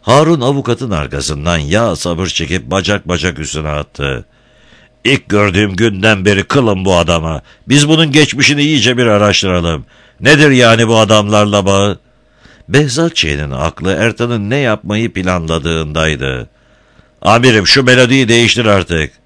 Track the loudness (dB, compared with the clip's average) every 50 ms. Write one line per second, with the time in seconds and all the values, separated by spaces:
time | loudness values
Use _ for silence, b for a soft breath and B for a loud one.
0 | _ 2 2 4 4 2 0 0 0 -2 -2 -2 -2 -4 -4 -4 -4 -6 -4 -4
1 | -6 -6 -8 -8 -6 -6 -8 -6 -4 -4 -2 -2 -2 -2 -2 0 0 -2 -4 -4
2 | -4 -6 -4 -4 -4 -6 -6 -6 -6 -4 -6 -6 -6 -4 -4 -4 -2 -2 -4 -4
3 | -4 -4 -4 -4 -4 -4 -6 -6 -12 -10 -8 -8 -6 -6 -6 -6 -8 _ _ -8
4 | -6 -6 -6 -8 -10 b b b b b b b b b b b b b b _
5 | _ -2 -2 -2 _ -2 0 0 0 2 2 0 -2 -2 -2 -2 -2 -2 0 0
6 | 0 0 0 2 2 0 2 0 0 _ 0 0 2 2 0 0 0 2 2 2
7 | 2 2 0 -2 -2 -4 -6 -8 b b b b b 0 0 0 2 2 2 2
8 | 2 2 2 2 2 2 0 -2 0 0 0 0 0 0 0 0 0 0 0 0
9 | 0 2 2 2 2 2 0 0 -2 -2 -2 -2 -2 -2 -4 -6 -10 b b b
10 | b b b b 2 2 4 6 6 4 4 4 4 4 4 4 2 2 4 2
11 | 4 4 2 2 2 2 2 2 2 2 2 0 2 2 0 2 0 0 -2 -6
12 | b b b b b b b b b b b b b -2 0 0 0 0 -2 -2
13 | -2 -2 -2 -2 -4 -2 -4 -4 -6 -6 -6 -4 -4 -4 -4 -4 -4 -4 -2 0
14 | -2 -2 -2 -2 -4 -4 -2 -4 -4 -4 -2 -2 0 -2 -2 -4 -4 -6 -4 -4
15 | -4 -4 -6 -4 -4 -2 -2 -2 -2 -4 -4 -4 -2 -4 -4 -4 -4 -6 -4 -2
16 | -2 -2 -2 -4 -6 -6 -6 -8 -12 -14 b b b b b b b b b b
17 | b b b b 0 2 2 4 4 4 4 4 2 2 0 2 4 4 4 4
18 | 4 4 4 2 2 2 2 2 2 2 0 0 2 2 2 2 0 -2 -2 -4
19 | -4 -6 _ _ _